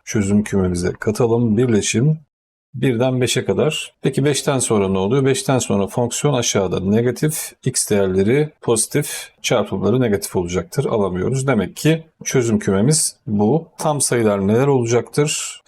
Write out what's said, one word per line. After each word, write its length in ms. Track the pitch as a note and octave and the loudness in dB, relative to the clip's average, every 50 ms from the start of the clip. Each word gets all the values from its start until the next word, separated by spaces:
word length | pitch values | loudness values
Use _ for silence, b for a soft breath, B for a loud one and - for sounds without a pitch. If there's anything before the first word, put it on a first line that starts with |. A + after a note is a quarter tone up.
| _ | _
çözüm 400 | - - A2+ G2 G2 G2+ G#2 G#2 | -4 -2 -2 0 2 2 2 2
kümemize 480 | - - G2 F#2 F#2 F2+ F2 F2+ F#2 F2 | 2 0 0 0 0 0 -2 -2 -4 -4
katalım. 640 | - - A2+ G#2 - B2+ A2+ A2+ A#2+ A#2+ A#2 G#2+ | -2 -4 -4 0 0 2 2 2 2 2 2 2
Birleşim 600 | A2 B2+ B2 A2 G#2 F#2+ - - A2 B2+ D#3 D#3 D#3+ - _ _ _ _ _ _ _ _ _ - | 2 2 2 2 2 0 0 0 2 2 2 2 0 -4 _ _ _ _ _ _ _ _ _ -8
birden 460 | B2+ C3 C3+ A#2+ A2+ B2+ C3 B2+ B2+ | -2 -2 0 0 0 0 0 0 0
beşe 240 | A#2+ A#2+ - C3 - | 0 0 0 -2 -2
kadar. 500 | - G2 F#2+ A#2 D3+ D#3 - - - - _ - | 0 0 0 0 0 0 -4 -8 -12 -14 _ -4
Peki 220 | D3+ - - C#3 | -2 0 0 0
beşten 340 | D3 C#3 C#3+ - - C#3+ B2+ | 0 0 0 0 -2 0 0
sonra 300 | A#2 - A#2 G#2 G2 F#2+ | 0 0 2 2 2 2
ne 100 | F#2+ F#2+ | 0 0
oluyor? 260 | F#2 G2+ B2 C#3+ C3 | 0 2 2 2 2
Beşten 340 | C3+ B2+ - - - C3+ B2 | 2 0 0 0 0 0 0
sonra 280 | - - - G2+ G2 | 0 0 0 0 0
fonksiyon 480 | F#2+ - - A#2+ A#2 - - - D3 C#3 | 0 0 -2 -2 -2 -2 -2 0 0 0
aşağıda 460 | B2 A2+ - - G#2+ G2+ G#2 F#2 - | 0 0 0 0 0 0 0 -2 -2
negatif, 720 | F#2 F#2+ G#2 A2+ A#2 B2+ B2 - - D3+ D3+ - - - - _ - | 0 2 2 2 2 0 0 0 -2 -2 -2 -4 -8 -12 -14 _ -6
x 260 | C3 - - - - | -4 -4 -4 -2 0
değerleri 600 | G#2+ G2+ G2 F#2+ F#2 F#2+ G2 G#2 B2 D3 D3+ D3+ - _ | 0 2 2 2 2 2 2 2 2 2 0 -2 -6 _
pozitif, 720 | - - A#2 G#2+ - - - D3 D3 - - - - - - _ - | -2 0 0 0 0 -2 -2 -4 -4 -4 -8 -12 -12 -16 -18 _ -4
çarpımları 580 | - C3 A#2 G#2 - G#2+ G2 G2 G2+ A2+ C3 | -2 0 0 0 -2 -4 -2 0 0 2 2
negatif 360 | C3 A2+ G2+ G2 - - - | 2 2 0 -2 -2 -4 -4
olacaktır. 480 | B2+ F2 E2+ F2+ F2+ E2+ - - - C3+ | -4 -2 -2 -4 -4 -6 -4 -4 -4 -4
Alamıyoruz. 600 | - - A2 G2+ F#2+ F2+ F2+ F#2+ G#2 B2+ C3+ C3 | -2 -2 0 -2 -2 -2 -2 -2 -2 -2 -2 0
Demek 300 | C#3 C3 A2 A2+ F2 - | 0 0 0 -2 -2 -6
ki 300 | - - D3 D#3+ D#3+ - - _ _ - | -2 0 0 0 0 -2 -10 _ _ -8
çözüm 340 | - - C#3 A#2+ A#2 A2 G#2 | -2 -2 0 2 2 0 0
kümemiz 580 | - - G2 F#2+ G#2 C#3 D#3 - - - - _ _ | 0 0 0 2 2 2 2 0 0 -4 -6 _ _
bu. 420 | - G#2+ G2+ G#2 G#2+ C#3 D#3+ D#3+ - _ - | -4 -2 0 2 2 2 0 -2 -6 _ -6
Tam 220 | - D#3+ D3+ C#3 | -4 -2 -2 -2
sayılar 460 | - - C3+ A#2+ A2+ G#2+ G2+ G2 G2 | -2 0 0 2 2 2 2 2 2
neler 200 | G2 G#2+ A#2+ C3+ | 2 2 2 4
olacaktır? 920 | C#3+ C#3 C3 A#2 A2+ A#2+ A#2 A2+ - - - D3 D3+ - - - - - - - | 2 2 2 2 2 0 0 0 0 -2 -2 0 0 -2 -4 -8 -10 -12 -16 -6